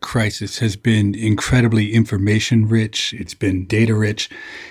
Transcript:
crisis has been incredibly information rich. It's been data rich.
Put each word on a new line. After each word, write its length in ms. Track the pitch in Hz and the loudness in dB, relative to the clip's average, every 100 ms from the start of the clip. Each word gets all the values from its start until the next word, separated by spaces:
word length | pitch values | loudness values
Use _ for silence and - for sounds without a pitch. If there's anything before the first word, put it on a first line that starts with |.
crisis 580 | - 120 107 - 101 - | -4 -2 -2 -2 -10 -2
has 160 | 117 98 | -2 0
been 400 | - 113 101 101 | 2 4 2 0
incredibly 800 | 110 101 - 131 117 110 104 | 0 0 2 2 4 2 2
information 720 | 113 110 101 98 107 - 117 107 | 2 2 0 0 0 2 2 4
rich. 460 | 113 110 - - | 2 0 -4 -8
It's 220 | 123 - - | -8 -12 -4
been 320 | 101 92 92 | -2 -2 -2
data 280 | 110 113 110 | 0 2 2
rich. 360 | 107 104 - - - - - | 0 -2 -8 -12 -18 -18 -20